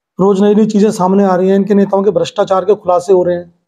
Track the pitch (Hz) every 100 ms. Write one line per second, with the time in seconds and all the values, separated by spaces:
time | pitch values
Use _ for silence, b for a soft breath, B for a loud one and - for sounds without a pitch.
0 | _ - 190 196 208 208 214 208 208 214
1 | 180 196 196 180 185 196 196 202 196 196
2 | 196 170 165 - 196 190 180 208 180 180
3 | 175 185 175 175 175 _